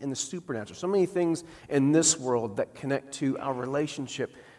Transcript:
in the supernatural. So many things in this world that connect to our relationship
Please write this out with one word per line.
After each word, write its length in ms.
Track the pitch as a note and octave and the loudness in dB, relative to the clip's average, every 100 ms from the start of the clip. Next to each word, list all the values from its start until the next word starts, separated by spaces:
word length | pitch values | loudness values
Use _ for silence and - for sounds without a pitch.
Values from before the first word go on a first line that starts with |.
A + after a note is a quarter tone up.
in 100 | C#3+ | -8
the 60 | C3 | -6
supernatural. 640 | - F3+ - A#2+ G#2 - | -6 -8 -6 -8 -8 -6
So 80 | F3+ | 0
many 200 | G3 F3+ | 2 2
things 360 | F#3 E3+ D#3+ - - - | 2 2 0 -4 -20 -2
in 220 | C#3+ C3+ | 2 6
this 260 | D#3 D#3+ - | 6 4 2
world 400 | B2+ B2 A2+ G2+ | 0 0 0 -2
that 140 | - | -4
connect 400 | - C#3 C3+ - | -4 -4 -4 -4
to 220 | - C#3 C3 | -4 -2 0
our 140 | C#3 | -2
relationship 800 | B2+ B2 C#3 D3+ - C3 - A#2+ - - | -4 -2 -2 -2 -4 -8 -4 -6 -6 -20